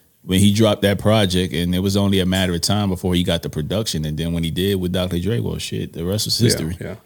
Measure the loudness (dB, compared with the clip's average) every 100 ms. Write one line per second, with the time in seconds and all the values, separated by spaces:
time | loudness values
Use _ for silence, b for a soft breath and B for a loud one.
0 | b _ 0 4 4 6 4 4 2 2
1 | 2 4 4 2 0 0 0 0 0 2
2 | 2 2 2 0 0 0 0 0 0 -2
3 | 0 0 2 -2 -2 -6 -4 -4 -2 -4
4 | -4 -2 -2 -2 -2 0 0 0 -2 -2
5 | -2 -2 -2 -2 -4 -6 -6 -6 -6 -6
6 | -4 -2 -2 2 2 2 -4 -6 -8 -12